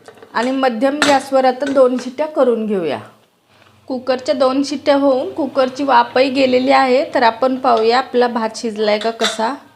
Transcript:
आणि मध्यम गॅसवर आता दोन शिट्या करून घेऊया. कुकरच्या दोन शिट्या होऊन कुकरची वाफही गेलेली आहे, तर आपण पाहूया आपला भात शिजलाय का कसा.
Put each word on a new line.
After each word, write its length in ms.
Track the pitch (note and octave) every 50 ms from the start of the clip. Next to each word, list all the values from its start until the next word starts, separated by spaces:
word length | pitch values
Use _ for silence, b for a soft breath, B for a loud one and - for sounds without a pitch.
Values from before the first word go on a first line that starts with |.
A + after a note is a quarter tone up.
| _ - - - - - -
आणि 160 | A3 A3+ B3+
मध्यम 480 | C4+ C4+ C4 C4 A#3 A3 C4+ C4+ C#4 D4+
गॅसवर 460 | D4 C#4+ C#4 C4+ C4+ - C4+ C4 B3+
आता 220 | C4 B3 B3+ C#4+
दोन 300 | C#4 C4+ C#4 B3+ B3+ B3+ B3
शिट्या 280 | B3 B3+ - - D4+
करून 400 | D#4 D#4 E4+ C4 B3 A#3 G#3+ A3
घेऊया. 320 | G#3 G#3+ F#3+ E3+ D3 B2+ G#2+ G#2+ - - _ _ _ _ _ _ b b b b b b b b -
कुकरच्या 460 | C4+ B3 B3+ - B3+ B3+ - - D4
दोन 280 | B3+ C#4 B3+ C4 C#4 C#4
शिट्या 340 | C#4 D4+ - - D4+ C#4
होऊन 360 | C#4 C#4 C#4+ C4 B3+ D4 F#4+ -
कुकरची 500 | - D#4 - - C#4 C4 B3+ B3+ - C#4+
वाफही 460 | C#4 B3+ A#3+ A#3 A#3 - B3 C4+ C#4+
गेलेली 420 | B3+ C#4 C4+ B3+ B3+ B3+ B3+ C4+ C4+
आहे, 320 | C4+ C4+ C4 B3 C4+ D#4+ - -
तर 80 | D4 B3
आपण 340 | A3+ A3+ A3+ C4 C4 C4 B3+
पाहूया 400 | C4 C4 A#3 A3+ A3 A3+ A#3 B3
आपला 300 | C4 - - B3 A#3+ A#3+
भात 280 | A3+ A#3+ A3 A3 A3
शिजलाय 420 | - - A#3 G#3 G#3 A3 G#3 G#3 G#3+
का 120 | G#3+ A3+ A3+
कसा. 420 | A3+ A3+ - - - A3 A#3 C#4 C#4 - - _